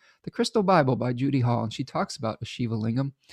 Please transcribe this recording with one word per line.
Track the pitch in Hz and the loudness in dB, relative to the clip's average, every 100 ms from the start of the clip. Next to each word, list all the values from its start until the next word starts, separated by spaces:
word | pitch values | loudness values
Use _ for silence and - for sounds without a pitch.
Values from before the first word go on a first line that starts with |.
| _ _ | _ _
the | - | -10
Crystal | - 233 226 | -4 0 2
Bible | 196 180 131 | 4 4 4
by | 120 120 | 2 0
Judy | 123 139 135 | 0 0 2
Hall, | 120 117 | 2 2
and | 110 | 0
she | - | -6
talks | 131 160 190 - | -6 -4 -6 -4
about | 113 - | -6 -6
a | |
Shiva | - - 123 113 | -8 -6 -4 -2
lingam. | 113 120 139 - _ | -2 0 -2 -6 _